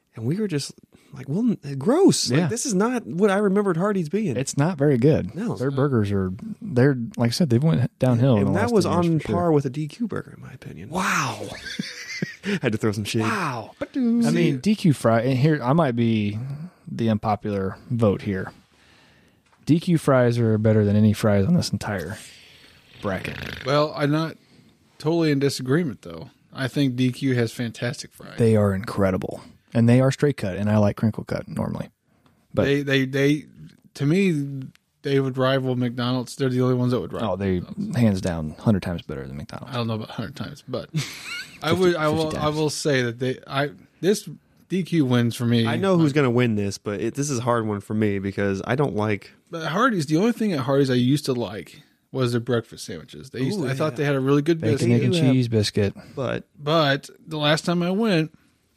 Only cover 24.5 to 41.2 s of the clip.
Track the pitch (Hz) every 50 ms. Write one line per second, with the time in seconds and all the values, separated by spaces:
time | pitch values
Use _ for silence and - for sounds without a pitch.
24.5 | _ _ _ _ _ _ _ _ _ - - 151 170 170 165 156 147 139 139 139
25.5 | - - 131 127 135 170 180 139 101 - - 85 82 80 80 - _ _ _ _
26.5 | - - 135 123 - 151 143 135 123 123 127 127 120 - 139 135 127 123 117 110
27.5 | - - 123 113 107 - 123 120 117 - - - _ - - - - - 120 113
28.5 | 110 107 104 101 98 95 98 - - - 98 95 95 - - - - - - -
29.5 | - _ _ _ - 120 117 117 120 127 131 135 135 - - 147 135 - - 98
30.5 | 90 90 101 104 107 107 104 101 - - - 110 - - - - - - - -
31.5 | - - 90 87 82 - - - _ _ _ _ _ _ _ _ _ _ _ _
32.5 | - 135 135 135 143 143 139 139 135 135 135 131 135 135 139 143 147 151 - 64
33.5 | - - 156 - - _ _ _ - - 143 143 165 196 202 190 165 147 143 139
34.5 | 139 135 135 135 - _ _ _ _ _ - 143 139 135 135 135 127 131 127 131
35.5 | 135 135 131 127 127 123 123 120 120 123 120 123 127 127 120 - - - 139 131
36.5 | 123 127 127 127 127 123 123 123 123 113 82 69 87 87 - 104 92 92 101 98
37.5 | 92 90 - - - - - - - 120 117 110 98 92 - 95 85 82 78 78
38.5 | 76 - - 120 107 90 - 95 87 82 - - 76 67 67 65 67 71 - -
39.5 | - - - - 131 123 117 113 113 107 107 - - - 113 - - - 107 82
40.5 | - - - - 127 113 - - - 156 127 - - -